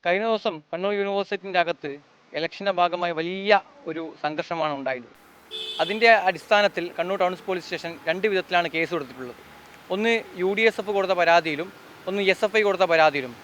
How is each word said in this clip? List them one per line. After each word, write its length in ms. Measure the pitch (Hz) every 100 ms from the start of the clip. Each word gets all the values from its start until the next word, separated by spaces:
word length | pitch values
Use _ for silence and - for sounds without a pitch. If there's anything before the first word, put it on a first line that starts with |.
| 175
കഴിഞ്ഞ 180 | 185 226
ദിവസം 240 | 220 214 160 _
കണ്ണൂർ 200 | 165 196 208
യൂണിവേഴ്സിറ്റിൻ്റെ 600 | 202 196 190 202 190 180
അകത്ത് 280 | 165 156 147 143 _ _ _ 147
ഇലക്ഷൻ്റെ 340 | 165 - 202 180
ഭാഗമായി 320 | 175 175 175 160
വലിയ 320 | 165 190 196 202 - - 165
ഒരു 120 | 160 160 -
സംഘർഷമാണ് 520 | 147 156 160 165 151 139
ഉണ്ടായത്. 300 | 131 127 120 - - - - - - -
അതിൻ്റെ 260 | 165 214 233 214 185
അടിസ്ഥാനത്തിൽ 560 | 165 - 208 202 180 170 -
കണ്ണൂർ 200 | 175 196
ടൗൺ 120 | 180 180 -
പോലീസ് 180 | 185 -
സ്റ്റേഷൻ 260 | 165 170 165 165
രണ്ട് 180 | 175 214
വിധത്തിലാണ് 360 | 190 - 180 170
കേസ് 180 | 160 160
കൊടുത്തിട്ടുള്ളത്. 460 | 165 131 127 127 117 - - - - -
ഒന്ന് 180 | 190 220 226 - 185
യു 80 | 185 202
ഡി 60 | 226
എസ് 100 | 214
എഫ് 100 | 202 196
കൊടുത്ത 180 | 185 180
പരാതിയിലും 480 | 165 170 165 147 185 - - - -
ഒന്ന് 120 | 202 190
എസ് 100 | 180 214
എഫ് 100 | 220
ഐ 20 | 202
കൊടുത്ത 180 | 185 180
പരാതിയിലും. 400 | 165 156 143 127 117